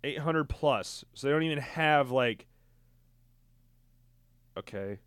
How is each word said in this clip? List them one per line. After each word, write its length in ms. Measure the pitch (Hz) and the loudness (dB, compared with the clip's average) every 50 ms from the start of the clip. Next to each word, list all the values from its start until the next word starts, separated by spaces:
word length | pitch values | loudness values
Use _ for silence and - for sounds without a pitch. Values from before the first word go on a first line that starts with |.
| - | -6
Eight 140 | 139 143 - | -6 -6 -4
hundred 320 | 143 165 160 160 151 - | -2 0 0 0 0 0
plus. 520 | - - - 147 131 104 92 - - - - _ _ | -4 0 2 2 2 2 -2 -6 -12 -14 -16 _ _
So 120 | - - | -4 0
they 60 | 139 | 0
don't 100 | 147 156 | 2 2
even 160 | 160 160 156 143 | 2 0 -2 -4
have, 520 | 131 - - 160 160 151 151 147 139 127 | -6 -8 -4 0 4 4 6 4 4 4
like, 360 | 127 131 123 120 110 - - _ _ _ _ _ _ _ _ _ _ _ _ _ _ _ _ _ _ _ _ _ _ _ _ _ _ _ _ _ _ _ _ _ _ _ _ _ _ _ _ _ _ - | 2 2 2 2 0 -4 -10 _ _ _ _ _ _ _ _ _ _ _ _ _ _ _ _ _ _ _ _ _ _ _ _ _ _ _ _ _ _ _ _ _ _ _ _ _ _ _ _ _ _ -14
okay. 400 | - - - 98 98 98 104 101 _ | -12 -10 -10 -8 -8 -8 -10 -12 _